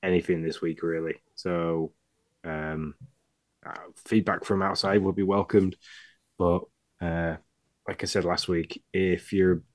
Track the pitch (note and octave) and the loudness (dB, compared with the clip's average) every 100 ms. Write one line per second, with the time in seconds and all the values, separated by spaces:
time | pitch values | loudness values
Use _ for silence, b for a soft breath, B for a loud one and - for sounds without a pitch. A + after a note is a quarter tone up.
0 | F2+ F2+ E2 F2 D#2+ D#2 F2 D#2+ E2+ E2 | 2 2 2 0 0 -4 -4 -4 -2 -2
1 | D#2+ - _ - F#2+ F2 E2+ E2 D#2+ _ | -4 -6 _ -10 -4 -2 0 -2 -2 _
2 | _ _ _ _ E2 D#2 D#2 D#2 D#2 D2 | _ _ _ _ -8 -6 -6 -6 -8 -10
3 | - _ _ _ _ _ - - - - | -20 _ _ _ _ _ -14 -14 -16 -20
4 | - A2 G2+ G2 - G2 F#2+ F#2+ G2 G2+ | 0 2 2 -2 0 0 0 0 2 4
5 | F#2+ F#2 F#2+ G2 G2 A2 F#2+ F2+ B B | 4 0 2 2 4 4 4 -2 B B
6 | B B _ _ F2+ F2+ - _ _ _ | B B _ _ 2 2 -2 _ _ _
7 | F2 E2+ E2+ D#2+ _ _ _ _ - F#2+ | -4 -2 -4 -6 _ _ _ _ -12 -8
8 | - G#2 E2+ F2 - F2 E2 - _ F#2+ | -2 0 0 -2 0 -2 -2 -8 _ 0
9 | F#2+ F2+ - G2 F#2 F2 - | 2 0 0 2 4 4 -2